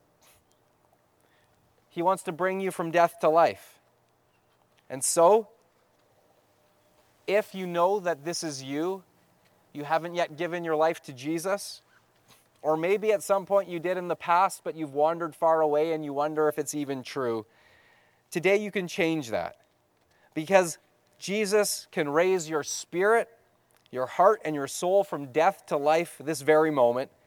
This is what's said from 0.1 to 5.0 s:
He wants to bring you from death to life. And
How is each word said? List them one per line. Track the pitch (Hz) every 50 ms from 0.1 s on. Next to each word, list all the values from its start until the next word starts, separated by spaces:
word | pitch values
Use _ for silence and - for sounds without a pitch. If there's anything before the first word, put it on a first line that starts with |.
| _ _ _ _ _ _ _ _ _ _ _ _ _ _ _ _ _ _ _ _ _ _ _ _ _ _ _ _ _ _ _ _ _ _ _ _
He | _ 180 165
wants | 185 190 185 -
to | 185 165
bring | 143 180 190 190 196
you | 190 185
from | 175 - 175 165 156
death | 170 170 170 - -
to | - 160
life. | 160 170 165 123 98 - - - - _ _ _ _ _ _ _ _ _ _ _ _ _ _ _ _ _ _ _ _ _ _ _
And | 131 135